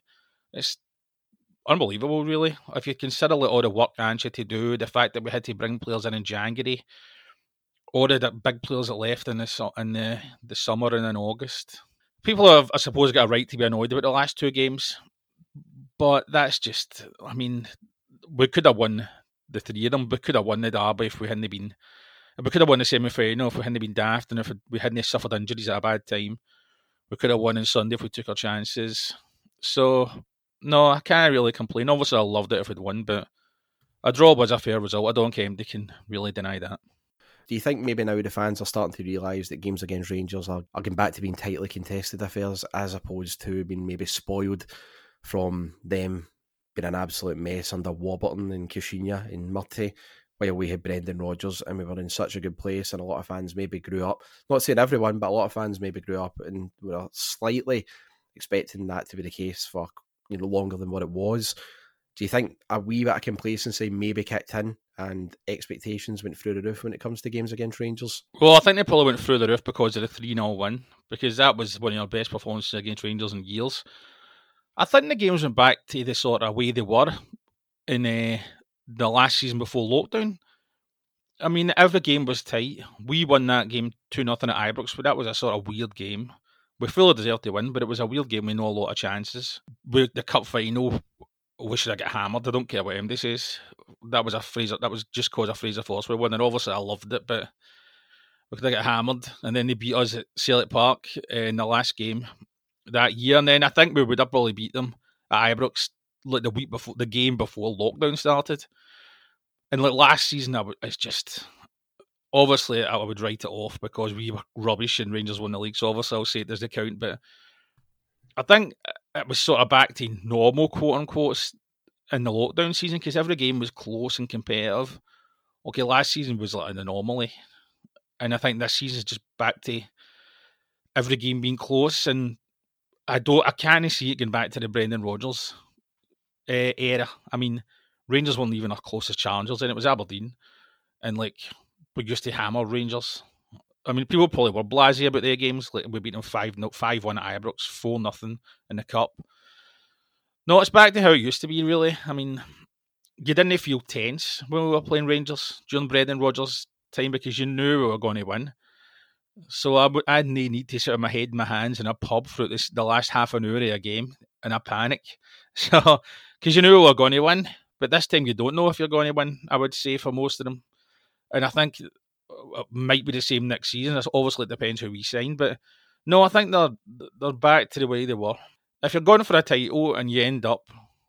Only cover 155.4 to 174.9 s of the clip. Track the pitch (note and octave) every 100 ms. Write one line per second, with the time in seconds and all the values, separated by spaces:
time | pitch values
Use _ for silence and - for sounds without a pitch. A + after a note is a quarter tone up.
155.4 | - - - C#3+ C#3 C3+ C3+ C3+ C3 B2
156.4 | C3 - - _ _ - C3+ C3 C3+ A#2
157.4 | C3+ C3+ C#3+ D3 A#2+ A2 A2 G#2+ F#2+ G#2+
158.4 | C#3 - _ _ _ _ _ _ _ -
159.4 | - - C#3 C3+ C#3 C#3+ C#3+ D3 C#3+ C3
160.4 | B2+ A#2+ B2+ A#2+ - A#2 A2+ A#2 B2 A#2
161.4 | A2 A2 A#2 A#2+ G#2+ A2+ - A#2 C3 -
162.4 | A#2 A2+ - A#2 A2+ A#2 - B2 A#2+ A#2
163.4 | A2 A#2+ A#2 G#2 G#2 G#2+ B2+ - _ _
164.4 | A2+ A2+ - G#2+ A#2+ C#3+ - - _ -
165.4 | _ - - E3 E3 C#3+ - - - _
166.4 | E3 E3 F3+ F#3+ D#3 B2+ C3 C#3 D#3 F3+
167.4 | F3+ - _ - B2+ D#3+ - D#3+ B2+ G#2+
168.4 | B2 D#3+ F3 D#3+ D#3 D3+ D3 D3 C#3+ C#3
169.4 | D#3+ C3+ C3+ - C#3 C3+ C#3 B2+ C3+ -
170.4 | B2+ B2+ _ _ _ _ _ _ - C3
171.4 | C3 D#3 D3+ - F2+ _ _ _ - -
172.4 | C3 - - B2 B2+ C3+ C#3 B2+ - B2
173.4 | B2 A#2+ - B2 C#3 C#3+ - C#3 C3 -
174.4 | G#2+ A#2 A2+ A2+ A2